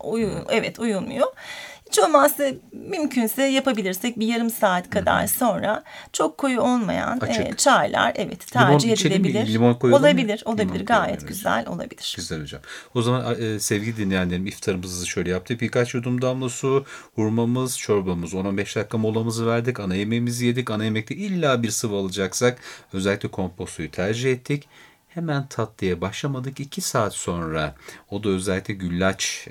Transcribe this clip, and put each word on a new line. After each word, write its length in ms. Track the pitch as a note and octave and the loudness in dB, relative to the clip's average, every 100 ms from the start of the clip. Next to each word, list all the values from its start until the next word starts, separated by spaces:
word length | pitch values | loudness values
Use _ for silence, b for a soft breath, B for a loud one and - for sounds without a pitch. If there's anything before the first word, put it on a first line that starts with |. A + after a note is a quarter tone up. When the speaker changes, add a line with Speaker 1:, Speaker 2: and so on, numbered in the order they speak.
Speaker 1:
Uyu-, 260 | - A3 G#3+ | -4 -2 -2
Speaker 2:
Hı. 160 | D#3+ - | -2 -2
Speaker 1:
evet, 300 | G#3+ G3 F3+ | 0 0 -2
uyulmuyor. 480 | A#3 G3 - - B4+ - B B B B - | -2 -2 -2 0 -2 -2 B B B B -4
Hiç 100 | - | 2
olmazsa 440 | F#4+ D4 C#4+ C#4+ C#4+ C4 - | 6 8 6 4 -2 -4 -12
mümkünse 720 | - - F#4+ D4 B3+ A3 - | -16 -8 -2 0 0 0 2
yapabilirsek 760 | C4+ C4+ C4+ A3 F#3+ F#3 B3 A3+ | 2 2 2 0 0 -2 -4 -2
bir 80 | A3 | 0
yarım 220 | A#3 A#3 | 0 0
saat 400 | A3 G#3 F3+ F3+ | 2 2 2 0
kadar 300 | G#3 F3+ E2+ | -2 2 2
Speaker 2:
Hı 40 | |
hı. 40 | - | 2
Speaker 1:
sonra 560 | - B3 F3+ - G#3+ - B B | 0 2 2 0 -2 -6 B B
çok 240 | - D#4 - | -2 -2 0
koyu 240 | C#4 B3 | 0 2
olmayan, 560 | B3 B3 G3+ - - B3+ | 2 2 0 0 -2 -2
e, 40 | A3+ | -2
Speaker 2:
Açık. 320 | A#3 - - | -2 -2 2
Speaker 1:
çaylar, 540 | D4 A3+ A#2+ - - - | 6 6 4 4 2 2
evet, 400 | G3 - - - | -4 -8 -4 4
Speaker 2:
Limon 120 | C#3 | 6
Speaker 1:
tercih 200 | D3 A#3 | 6 6
Speaker 2:
içelim 300 | A3 - F#3+ | 2 4 4
mi? 60 | E3 | 4
Speaker 1:
edilebilir. 240 | A2 A2 | 2 2
Speaker 2:
Limon 200 | A2 A#2+ | 4 6
koyalım 280 | B2 B2+ C4+ | 6 6 8
mı? 60 | C#4+ | 8
Speaker 1:
Olabilir, 320 | D4 A3+ G#3 - | 6 2 -2 -2
olabilir. 240 | A3 F#3+ | 0 0
Speaker 2:
Limon 120 | F3+ G3+ | -2 2
Speaker 1:
Gayet 200 | A3+ E3+ | 2 2
Speaker 2:
koyalım. 200 | G3+ - | -4 -8
Speaker 1:
güzel 400 | F3+ G3+ G#3 - | -6 -2 -2 -2
olabilir. 460 | E3+ - - - - | -8 -10 -10 -10 -8
Speaker 2:
Güzel 240 | E2 E2 | -6 -6
hocam. 200 | C#2+ C#2 - B B B2+ | -8 -12 -14 B B 0
O 60 | |
zaman, 400 | A#2 B2+ A#2 A2 | 2 2 0 -2
e, 180 | A2+ G#2+ | -2 -2
sevgili 380 | - G#2 G#2+ A2+ | 0 0 -2 -2
dinleyenlerim, 500 | G2 F#2+ F2+ F2+ G2 | 0 2 0 -2 -4
iftarımızı 600 | - - F#2 F#2 F2+ F2 | -6 -2 -2 -4 -6 -6
şöyle 220 | - F2 | -4 -2
yaptık. 320 | F2+ - A#2 | -2 -4 -4
Birkaç 320 | A#2 B2 A#2+ | -2 0 0
yudum 280 | B2+ B2 B2 | -2 -2 -2
damla 280 | B2+ B2+ B2+ | -2 -2 -4
su, 360 | B2 C3+ C3+ C#3 B B - | -4 0 0 0 B B -2
hurmamız, 640 | G#2+ A2+ A#2 B2 C3 - | 0 2 2 2 -2 -4
çorbamız, 560 | - G#2 F#2 F2 F2 | 0 0 2 -2 -4
on 120 | F#2+ G2 | -4 -2
on 120 | G2 | -2
beş 180 | G2 - | -2 -4
dakika 220 | G2+ A#2 | -2 0
molamızı 500 | A2 A2 A2+ A2+ A2+ | 0 0 -2 -2 0
verdik. 320 | A#2 A#2+ A#2+ | 0 0 -4
Ana 160 | G2 F#2 | -2 -2
yemeğimizi 500 | G#2+ A#2 A#2+ A#2+ A#2+ | 0 0 0 0 0
yedik. 260 | A#2+ B2 | 0 -2
Ana 120 | G#2+ | -2
yemekte 320 | A2 A2 A2 C3+ | -2 -2 -4 -6
illa 480 | G3+ F#3 D3+ B2+ | -4 0 2 2
bir 60 | A2+ | 0
sıvı 240 | G2 A#2 G2+ | -2 -2 -2
alacaksak 640 | F#2+ G2 F#2+ - B2 B2 B B B | -2 -2 -2 2 0 0 B B B
özellikle 360 | F#2+ G2 G#2 - | -4 0 0 -2
kompostoyu 600 | - F#2 - F2+ - D#2 | -4 -6 -6 -10 -8 -8
tercih 400 | - F#2 A2+ C3 | -4 -2 0 0
ettik. 360 | B2+ - D3 - b b b b | -2 -2 -6 -6 b b b b
Hemen 360 | E3+ E3 C#3+ C#3 | -8 -4 -2 -4
tatlıya 540 | - A2 - F#2+ F2 | -4 -6 -2 -2 -2
başlamadık. 580 | F#2 A2 C#3+ C3 C3 C#3+ | -4 -4 -4 -4 -6 -8
İki 220 | C#3 - | -10 -8
saat 320 | - C3 G#2 | -2 0 0
sonra 600 | - - F2 - D#2 D2+ - B B B | -2 -4 -4 -2 -2 -4 -6 B B B
o 140 | G2+ | -4
da 60 | G#2 | 0
özellikle 440 | F#2+ F#2+ F#2+ - | 0 0 -2 -4
güllaç, 760 | G2+ F2+ F2 F#2+ G2 - - - | -6 -4 0 0 0 -4 -6 -12